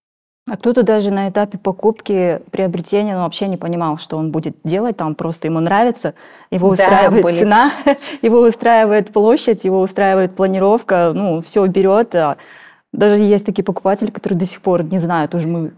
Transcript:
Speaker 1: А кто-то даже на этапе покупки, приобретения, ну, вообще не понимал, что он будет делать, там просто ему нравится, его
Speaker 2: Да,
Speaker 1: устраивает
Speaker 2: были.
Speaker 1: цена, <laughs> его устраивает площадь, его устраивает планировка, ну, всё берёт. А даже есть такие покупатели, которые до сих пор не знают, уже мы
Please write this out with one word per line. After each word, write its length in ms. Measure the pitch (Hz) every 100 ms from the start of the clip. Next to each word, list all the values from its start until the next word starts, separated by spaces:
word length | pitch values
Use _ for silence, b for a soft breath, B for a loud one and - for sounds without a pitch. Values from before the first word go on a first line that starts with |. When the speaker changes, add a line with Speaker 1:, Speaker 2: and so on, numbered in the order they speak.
| _ _ _ _ -
Speaker 1:
А 60 | 208
кто-то 260 | 233 247
даже 280 | 208 214 202
на 180 | 196 196
этапе 300 | 196 208 190
покупки, 840 | 190 185 214 220 - 196 180 160 -
приобретения, 640 | - 190 175 160 202 208
ну, 60 | 185
вообще 240 | 170 - 196
не 100 | 175
понимал, 400 | 170 170 165 151
что 180 | - 156
он 140 | 160
будет 260 | 160 156 -
делать, 320 | 160 185 240 214
там 180 | 160
просто 320 | 151 165 165 156
ему 140 | 160
нравится, 540 | 165 196 240 233 160 B B B B
его 180 | 185 190
Speaker 2:
Да, 40 |
Speaker 1:
устраивает 500 | 185 190 196 190 208
Speaker 2:
были. 160 | 170 170
Speaker 1:
цена, 300 | 208 208 285 -
<laughs> 380 | 285 277 - 294
его 160 | 226 233
устраивает 720 | 233 220 233 226 214 214 208
площадь, 540 | 214 214 269 - 208 190
его 120 | 190
устраивает 520 | 190 190 196 190 185
планировка, 800 | 185 190 190 196 226 - 180 170
ну, 280 | 170 202 160
всё 240 | 165 208 190
берёт. 480 | 180 190 202 226
А 240 | 175 151 143 B B B B _
даже 280 | - 208 208
есть 200 | 202 202
такие 180 | 208 190
покупатели, 480 | 185 185 190 208 214
которые 280 | - 208 180
до 80 | 185
сих 160 | -
пор 220 | 196 175
не 140 | 156 185
знают, 360 | 170 170 147
уже 120 | 175 160
мы 220 | 170 160